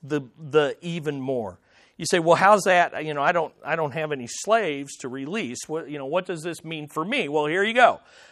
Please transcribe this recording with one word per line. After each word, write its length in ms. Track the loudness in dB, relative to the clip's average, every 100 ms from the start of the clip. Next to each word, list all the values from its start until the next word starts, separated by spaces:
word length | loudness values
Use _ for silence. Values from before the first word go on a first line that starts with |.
the, 200 | -4 -4 -4 _
the 380 | 0 2 2 -2
even 400 | -8 -6 -6 -6
more. 400 | -4 -4 -6 -10 _ _ _ _
You 80 | -2
say, 100 | 0
"Well, 160 | 4 6
how's 280 | 8 6
that? 420 | 6 4 4 0 -6
You 80 |
know, 100 | 0
I 80 | 2
don't, 220 | 2 -2 -8 -6
I 100 | -2
don't 160 | -2
have 200 | -4 -6
any 160 | -6 -8
slaves 640 | -10 0 2 2 -4 -8 -12
to 120 | -10
release. 480 | -8 -6 -6 -6 -10 -8
What, 220 | -8 -8
you 80 | -10
know, 80 | -2
what 200 | -2 -2
does 180 | -8
this 200 | -8 -10
mean 240 | -10 -10 -8
for 160 | -6
me?" 240 | -4 -2 0
Well, 200 | 0 0
here 160 | 0
you 100 | 0
go. 260 | 6 6 4 _ -20 -20